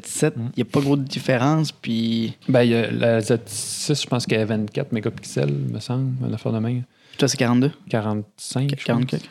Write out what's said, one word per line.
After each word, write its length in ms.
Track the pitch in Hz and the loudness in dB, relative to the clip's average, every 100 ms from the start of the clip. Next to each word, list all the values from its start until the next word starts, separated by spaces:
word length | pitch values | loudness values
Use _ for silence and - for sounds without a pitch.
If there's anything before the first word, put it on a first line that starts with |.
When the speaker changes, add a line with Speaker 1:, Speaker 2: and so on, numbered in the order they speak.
Speaker 1:
sept. 300 | - - 151 135 | -4 0 0 0
Speaker 2:
Ouais. 60 | 117 - | -4 -2
Speaker 1:
Il 40 | |
y 20 | |
a 20 | |
pas 160 | 120 143 | 0 2
gros 160 | 139 143 | 2 2
de 60 | |
différence, 680 | 135 - - 127 131 160 151 | 0 -4 0 2 4 2 0
puis 680 | - - 113 113 113 113 - - | -4 -4 -2 0 0 -2 -4 2
Speaker 2:
Ben, 140 | 131 | 4
il 80 | 120 | 6
y 40 | |
a, 160 | 117 110 | 4 2
la 300 | 117 117 113 | 2 4 4
Z 180 | 107 117 | 4 0
six, 560 | - - - - - 147 | 0 -10 -8 -6 -2 -2
je 40 | - | 0
pense 180 | 123 | -2
qu'elle 160 | - 117 | 0 0
a 40 | 110 | 0
vingt-quatre 460 | 110 107 139 143 | -2 -2 -4 -4
mégapixels, 600 | 117 110 - - - 143 | -2 -4 -6 -6 -2 0
me 260 | 143 135 113 | 0 -4 -6
semble, 480 | - 123 131 127 123 | -4 -4 -2 -2 -4
une 60 | |
affaire 200 | 110 123 | -4 -2
de 60 | 113 | -2
même. 260 | 113 123 123 _ _ - | -2 -4 -6 _ _ 0
Speaker 1:
Toi, 100 | 135 | 0
c'est 80 | - | 2
quarante-deux ? 360 | 120 123 135 - - | 4 4 4 0 -4
Speaker 2:
Quarante-cinq, 720 | 117 107 107 104 - - 123 | -2 0 -2 -4 -12 -6 -2
Speaker 1:
Ok, 40 | 139 | -2
Speaker 2:
je 40 | 139 | -2
pense. 80 | |
Speaker 1:
quarante-quatre. 400 | - 117 131 - - | 0 0 0 -2 -6